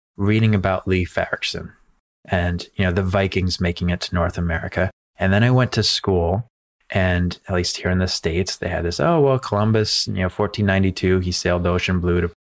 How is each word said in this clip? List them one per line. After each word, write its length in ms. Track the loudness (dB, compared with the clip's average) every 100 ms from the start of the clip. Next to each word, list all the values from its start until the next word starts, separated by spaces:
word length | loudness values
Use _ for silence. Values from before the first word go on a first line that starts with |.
| _ -4
reading 380 | 0 4 4
about 320 | 4 2 0 0
Leif 300 | 0 0 -2
Erikson 560 | -4 -4 -6 -8 -10 -16 _ _ _ _ -4
and, 420 | 0 0 -2 -6
you 100 | -2
know, 80 | 0
the 100 | 2
Vikings 580 | 2 2 0 0 -2 0
making 300 | -2 0 -2
it 100 | -2
to 120 | -2
North 220 | -2 -2 -2
America. 540 | -2 -2 -4 -2 -4 -4 _ -4
And 160 | 2
then 120 | 4
I 80 | 4
went 200 | 4 2
to 100 | 0
school, 640 | -2 -2 0 0 2 -2 -4 _ _ _ -6
and 480 | -2 0 2 0 -4 -4
at 60 |
least 220 | -2 -2 -4
here 140 | -2
in 80 | 0
the 100 | 0
States, 480 | -2 -2 -2 -4 -4
they 120 | -6
had 160 | -4
this, 140 | -4 -2
"Oh, 220 | 0 2
well, 180 | 4 2
Columbus, 720 | 0 0 2 2 2 -2 -2
you 60 |
know, 160 | -2 -2
fourteen 340 | -2 -2 0
ninety-two, 560 | 0 2 2 2 2 2
he 100 | 0
sailed 320 | -2 0 0
the 60 | 2
ocean 320 | 0 0 0
blue 220 | 0 0
to 80 | -2 -6 _